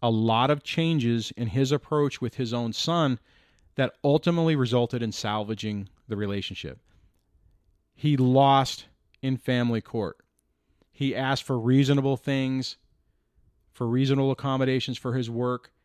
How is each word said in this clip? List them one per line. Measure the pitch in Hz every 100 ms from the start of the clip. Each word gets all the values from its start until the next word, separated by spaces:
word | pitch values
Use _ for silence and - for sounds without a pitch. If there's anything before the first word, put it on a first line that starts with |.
a | 120
lot | 110 113 113 135
of | 147
changes | - - 165 160 117 117 104 -
in | 117
his | 131 135
approach | 143 - 151 143 -
with | 120 -
his | 117
own | 120 117
son | - - 170 143 123 _ _ _ _ _ -
that | 131 -
ultimately | 143 147 175 170 165 147
resulted | 123 123 120 123
in | 113
salvaging | - 110 107 104 107 107 104 98 _ -
the | 104
relationship. | 101 101 - 95 78 - _ _ _ _ _ _ _ _ _ _ _ _
He | 151 139
lost | 127 131 139 135 131 - - _ _ _
in | 135 127
family | - 123 120 113
court. | - 117 95 - _ _ _ _ _ _ _
He | - 135 113
asked | 135 135
for | - 127
reasonable | 117 135 135 139 135 135
things, | - 135 131 131 127 - _ _ _ _ _ _ _ _ _
for | - 120
reasonable | 127 135 135 135
accommodations | 131 139 131 131 131 - 120
for | 127
his | 127 117
work, | 117 123 123 - _